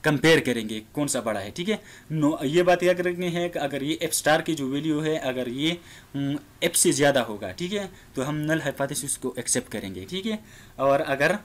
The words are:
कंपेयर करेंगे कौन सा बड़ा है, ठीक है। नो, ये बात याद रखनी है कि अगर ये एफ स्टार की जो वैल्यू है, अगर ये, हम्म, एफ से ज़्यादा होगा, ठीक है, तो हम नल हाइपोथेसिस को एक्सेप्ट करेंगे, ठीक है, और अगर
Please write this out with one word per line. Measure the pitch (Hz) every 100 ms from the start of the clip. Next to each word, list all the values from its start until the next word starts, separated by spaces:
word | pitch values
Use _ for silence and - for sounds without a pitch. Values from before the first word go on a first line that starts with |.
कंपेयर | 156 147 156 156
करेंगे | 127 117 107 110 104
कौन | 147 143
सा | 127
बड़ा | 110 104
है, | 101
ठीक | 135 180
है। | 208 - - -
नो, | 156 147 156
ये | 135 165
बात | 180 175
याद | 175 175
रखनी | 180 175 180
है | 170 175
कि | 165
अगर | 143 139
ये | 139 160
एफ | 160
स्टार | - 151 160
की | 160
जो | 160 131
वैल्यू | 139 156 151
है, | 156 156
अगर | 131 127 123
ये, | 127 156 175 - - -
हम्म, | 139 139 143 - -
एफ | 170 -
से | 180
ज़्यादा | 135 143 135
होगा, | 113 104 98
ठीक | 92 175
है, | 202 190 - - 135
तो |
हम | 139 151 151
नल | 160
हाइपोथेसिस | 143 - 139 143 139 -
को | 131 -
एक्सेप्ट | - 127 -
करेंगे, | 107 101 90 95
ठीक | 185 214
है, | 214 - - - -
और | 135 139
अगर | 139 139 143 -